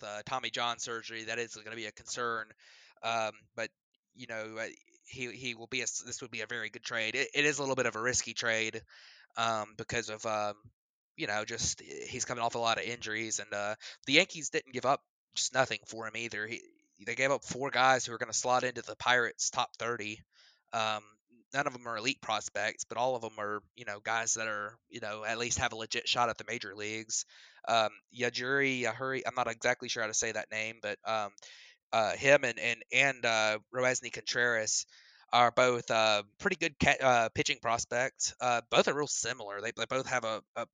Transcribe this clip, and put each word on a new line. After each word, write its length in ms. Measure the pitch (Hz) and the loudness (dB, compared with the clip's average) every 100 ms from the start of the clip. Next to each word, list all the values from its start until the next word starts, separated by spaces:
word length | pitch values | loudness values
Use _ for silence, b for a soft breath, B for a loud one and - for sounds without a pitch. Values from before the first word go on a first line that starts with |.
uh, 200 | 107 104 | -10 -10
Tommy 260 | - 131 117 | -6 -4 -2
John 280 | 123 120 117 | 0 0 -2
surgery, 460 | 123 113 110 113 | -4 -8 -8 -8
that 140 | 110 117 | -4 -4
is 160 | 113 107 | -4 -8
gonna 200 | 107 113 | -12 -10
be 100 | 107 | -10
a 60 | |
concern. 540 | - 117 - 120 113 107 107 b b b _ | -10 -10 -4 -2 -4 -8 -16 b b b _
Um, 300 | 113 113 110 107 107 - | -2 0 -2 -4 _ -6
but, 120 | 110 _ _ _ _ | -6 _ _ _ _
you 120 | - 120 | -18 -10
know, 300 | 113 110 110 | -8 -6 -6
uh, 60 | 107 - _ _ | -8 -10 _ _
he, 280 | - 131 123 | -16 -8 -8
he 220 | 107 127 | -6 -8
will 120 | 113 113 | -8 -4
be 140 | 131 | -4
a 40 | |
s-, 200 | 117 - 117 | -4 -6 -8
this 160 | 120 | -10
would 80 | 120 | -8
be 120 | 117 | -8
a 40 | 107 | -6
very 240 | 120 107 | -6 -6
good 140 | 120 | -10
trade. 320 | - 120 110 123 | -6 -2 -2 0
It, 120 | 135 | 0
it 100 | 143 | 2
is 140 | 147 143 | 2 2
a 40 | |
little 120 | 139 | 0
bit 120 | 131 120 | 2 0
of 100 | 107 | 0
a 40 | |
risky 320 | 120 120 117 | 0 0 -2
trade, 500 | 113 120 113 110 110 113 B B B B - | -2 0 2 0 -4 -12 B B B B -2
um, 380 | 113 110 107 107 | 0 0 -4 -8
because 320 | 110 120 107 | -4 -4 -4
of, 160 | 107 | -4
um, 300 | 113 107 104 104 117 _ _ _ _ - | -2 0 -2 -4 -14 _ _ _ _ -8
you 100 | 139 | -2
know, 180 | 104 | -2
just, 380 | 110 117 - - | -2 -2 -4 -4
eh, 240 | - 71 60 | -8 -12 -8
he's 180 | 120 | -6
coming 200 | - 123 | -4 -2
off 100 | 117 | -2
a 40 | 120 | 2
lot 200 | 117 107 | 2 2
of 60 | |
injuries, 560 | 92 120 113 107 110 104 | 0 -4 -4 -4 -2 -4
and, 120 | 104 | -4
uh, 220 | 104 101 107 B B - | -4 -2 -4 B B 4
the 80 | |
Yankees 360 | 147 190 165 139 | 4 4 0 -4
didn't 220 | 156 - | -4 -4
give 140 | 123 123 | -2 0
up 160 | 143 _ _ _ | 0 _ _ _
just 200 | - - | -4 0
nothing 260 | 127 127 107 101 | 2 2 0 -6
for 200 | 110 110 | -10 -8
him 100 | 110 | -6
either. 300 | 117 104 107 | -6 -6 -6
He, 140 | 117 90 85 _ - | -8 -12 _ _ -10
they 120 | 98 117 | -4 2
gave 160 | 135 | 2
up 120 | 135 | 2
four 260 | - 123 139 | -2 -4 0
guys 360 | 120 131 131 120 | 6 6 6 2
who 60 | |
are 60 | 113 | -6
gonna 140 | 117 | -4
slot 300 | 107 123 127 | 0 2 2
into 200 | 127 117 | 2 -4
the 120 | 107 | -8
Pirates' 560 | 107 120 123 117 - - | 0 4 4 4 -2 -2
top 260 | - 120 - | -2 -2 -4
thirty. 440 | 113 117 104 107 - b b b _ | -4 -4 -6 -10 -16 b b b _
Um, 300 | 113 110 107 107 107 _ 120 _ | -2 0 -2 -6 _ _ _ _
none 140 | 135 143 | -2 -2
of 80 | |
'em 120 | 123 120 | -4 -6
are 120 | 113 | -4
elite 220 | 123 135 | -2 -2
prospects, 600 | - 107 - 101 107 - | -2 -2 -2 -2 -2 -4
but 120 | - 110 | -6 -2
all 180 | 131 | 0
of 100 | 123 | 0
'em 140 | 113 107 | -4 -6
are, 240 | 104 104 - - | -6 -6 -8 -14
you 80 | |
know, 160 | 117 101 | -10 -8
guys 340 | 107 113 113 | -2 -2 0
that 120 | 113 110 | -2 -2
are, 320 | 104 104 117 _ | -4 -6 -12 _
you 120 | 117 | -10
know, 220 | 110 107 | -8 -6
at 140 | 107 117 | -4 -2
least 200 | 120 113 | -2 0
have 140 | 123 | -2
a 40 | 113 | -2
legit 320 | 113 120 - | -4 -2 0
shot 220 | 127 120 | 2 2
at 80 | 107 | 0
the 60 | 104 | -6
major 260 | 117 104 | -8 -8
leagues. 520 | 104 104 110 110 - B B B B - | -8 -6 -6 -4 -6 B B B B 2
Um, 220 | 113 107 104 _ 120 | 4 4 -2 _ -2
Yajiri 640 | 120 120 123 139 135 127 | 0 0 2 4 4 2
Yahuri, 400 | 117 117 131 131 - | 0 -2 -4 -4 -2
I'm 80 | |
not 140 | 117 120 | -2 -2
exactly 400 | 113 123 123 123 | 0 2 2 -2
sure 140 | 120 | -2
how 40 | 107 | -2
to 80 | |
say 180 | 110 113 | 0 -2
that 180 | 107 - | -2 -4
name, 260 | 110 110 113 | -4 -6 -6
but, 180 | 104 101 | -6 -6
um, 260 | - 110 101 98 B B B B _ | -2 -2 -4 -10 B B B B _
uh, 200 | 113 104 | 2 2
him 320 | 90 139 143 | 2 6 6
and, 140 | 131 113 | 6 -2
and, 240 | 120 113 - | -2 -2 0
and, 360 | 123 139 127 120 | 4 4 4 2
uh, 320 | 113 107 107 - | 4 4 0 -4
Roansy 360 | 127 127 127 117 | 0 2 0 -4
Contreras 760 | 117 - 127 120 117 107 - - b b b - | -8 -2 2 2 2 0 -2 -4 b b b 2
are 200 | 120 120 | 6 6
both, 400 | 120 127 120 - | 6 6 4 2
uh, 320 | 113 110 104 104 - | 4 6 4 0 -4
pretty 180 | 196 185 | -2 0
good 220 | 165 - | -2 2
ca-, 180 | 135 131 | 4 6
uh, 260 | 131 120 113 | 6 6 4
pitching 240 | 147 151 135 | 2 0 0
prospects. 720 | 117 117 - 120 131 - - - | 0 0 0 -2 -2 -2 -6 -2
Uh, 220 | 123 120 117 | 0 0 2
both 180 | 139 208 | 2 4
are 60 | |
real 120 | 143 143 | 0 -2
similar. 540 | - 113 127 104 101 | -2 -4 -6 -8 -6
They, 120 | 110 110 | -6 -4
they 80 | |
both 220 | 113 131 127 | -2 -2 0
have 180 | 127 | -2
a, 180 | 113 107 - 117 | 0 -4 -6 -10
a 100 | 113 | -6